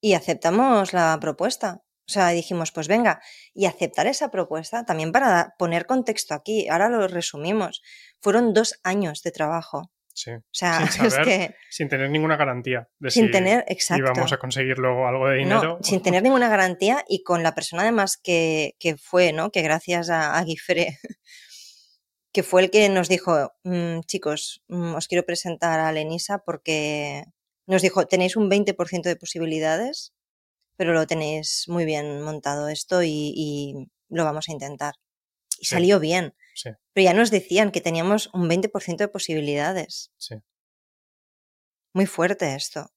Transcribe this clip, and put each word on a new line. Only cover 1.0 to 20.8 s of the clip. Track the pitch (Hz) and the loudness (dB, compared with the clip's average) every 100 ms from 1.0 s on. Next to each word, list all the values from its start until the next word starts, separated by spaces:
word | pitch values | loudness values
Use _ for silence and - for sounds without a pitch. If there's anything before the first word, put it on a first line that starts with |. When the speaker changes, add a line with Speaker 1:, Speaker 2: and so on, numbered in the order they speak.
| 165 160 | 2 2
Speaker 1:
propuesta. | 156 - 202 - 208 175 _ _ - | -2 -2 -2 -2 -6 -6 _ _ -6
O | |
sea, | 208 180 | 2 2
dijimos, | 170 165 180 160 | 2 -2 -4 -4
"Pues | - - | -6 0
venga", | 214 233 165 - - - | 2 4 2 -6 -20 -20
y | - 196 | -2 -2
aceptar | - 214 220 196 | 0 -4 0 0
esa | 269 294 | 0 -4
propuesta, | 190 175 156 160 233 233 | -4 -4 -6 -6 -10 -4
también | 165 160 | -4 0
para | 233 262 | 2 4
da-, | 180 170 _ | 4 2 _
poner | 175 170 175 | -2 -2 0
contexto | 254 240 214 - | -2 0 -4 -4
aquí, | 147 - 220 - | -8 -4 -4 0
ahora | 165 208 | 2 2
lo | 233 190 | 2 -2
resumimos, | 175 170 147 156 214 175 - - - - _ | -2 -6 -8 -4 -2 -4 -8 -18 -20 -20 _
fueron | 208 220 240 | 2 4 4
dos | 202 226 - | 2 0 -2
años | 185 196 185 151 | -4 -2 -4 -4
de | 170 | -10
trabajo. | 170 151 165 160 147 170 _ _ - | -4 -4 -4 -6 -12 -12 _ _ -14
Speaker 2:
Sí. | - | -12
Speaker 1:
O | 117 _ | -14 _
sea, | - 180 165 | -2 0 2
Speaker 2:
Sin | - | 0
Speaker 1:
<laughs> | - 233 | 2 2
es | |
Speaker 2:
saber, | 139 156 | 4 2
Speaker 1:
que | 190 175 - - | 2 0 -8 -16
Speaker 2:
sin | - 147 | -8 -4
tener | 139 135 | -2 0
ninguna | 151 156 151 | 0 2 2
garantía | 143 123 127 123 117 _ | 0 0 -4 -4 -6 _
de | 135 | -2
Speaker 1:
sin | 233 220 | 4 4
Speaker 2:
si | |
Speaker 1:
tener, | 196 185 233 - | 4 4 2 0
Speaker 2:
íbamos | 175 - 160 131 131 | -4 0 2 2 2
Speaker 1:
exacto. | 131 135 | 0 -2
Speaker 2:
a | |
conseguir | 131 127 131 131 | -4 -2 -2 0
luego | 127 127 127 | 0 2 0
algo | 131 131 | 2 2
de | 131 135 | 2 2
Speaker 1:
No, | 214 | 2
Speaker 2:
dinero. | 160 170 | 2 -2
Speaker 1:
sin | - 190 | -2 0
tener | 185 175 | 2 4
ninguna | 233 262 240 | 4 4 4
garantía | 214 185 180 196 269 - | 4 2 2 0 0 0
y | 190 | -4
con | - 175 | 0 2
la | 165 160 | 2 -2
persona | 165 170 | -6 0
además | 214 233 196 - | 2 2 0 -2
que, | - 170 165 156 147 - | 0 2 2 0 -2 -4
que | 175 147 | -4 -4
fue, | - 180 180 | 0 2 4
¿no? | 156 185 | 2 -2
Que | 202 | 0
gracias | 160 160 - 175 170 | 0 0 0 -4 0
a, | 165 151 160 | 0 2 0
a | |
Guifré, | 165 160 - 165 | -2 -6 -2 0